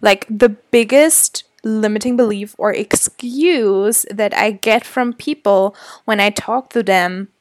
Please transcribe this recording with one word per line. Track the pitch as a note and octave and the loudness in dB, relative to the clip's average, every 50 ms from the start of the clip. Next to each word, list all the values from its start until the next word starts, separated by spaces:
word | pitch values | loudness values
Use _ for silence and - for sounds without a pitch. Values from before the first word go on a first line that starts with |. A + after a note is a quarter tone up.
like, | - A3 G3 G3 - _ | 4 2 2 2 0 _
the | A3+ G3+ B3 A#3+ | 0 2 2 2
biggest | G#3 - _ _ - A#3+ A#3 G#3+ B3 C#4 D4+ D#4+ D#4 - - - _ - - _ _ _ _ | 2 0 _ _ 2 2 2 4 4 4 4 6 4 0 0 -2 _ -10 -16 _ _ _ _
limiting | A3 A3 A3 G#3+ G#3+ G#3 G#3+ G#3 B3+ B3 | -4 -2 0 0 0 -2 -2 -2 -2 0
belief | A#3+ B3+ A3 G#3 G3+ G3+ G#3+ - _ | 2 2 0 0 -4 -8 -12 -10 _
or | - G#3+ G3+ | -4 -2 -2
excuse | - A3 - - - - - _ _ - B3 A#3+ C4+ D4+ F4 F4+ C#4+ A3+ G3+ G3 F#3+ G3 G#3 A#3 - - - | -2 -4 -2 -2 -2 -2 -4 _ _ -14 -10 -4 0 0 2 2 2 2 0 0 0 0 0 -2 -2 -4 -6
that | - G3+ A3 G#3 - | -6 -4 -4 -2 0
I | - - G#3+ | 0 0 0
get | G#3+ G3 - - A3+ B3 A#3+ | -2 -2 -2 0 0 0 0
from | - - C4 B3 A#3+ A#3 | -4 -6 -4 -4 -4 -4
people | A#3+ - - D4+ - _ D4+ G3+ F#3+ F#3+ G3 G3+ - - - - - _ | _ -8 -8 -8 -4 _ 0 2 2 2 0 -2 -8 -20 -20 -20 -16 _
when | - A3 G#3 | -4 0 0
I | G3+ G#3 | 0 0
talk | G#3 - - - A3 B3+ C4 _ | 0 -4 -6 -4 -4 -4 -4 _
to | - A#3+ A3+ | -4 -4 0
them | F#3+ F#3+ F#3 F3+ F3+ F#3 F#3 G3 G3 _ _ | 2 2 2 2 0 -4 -8 -12 -12 _ _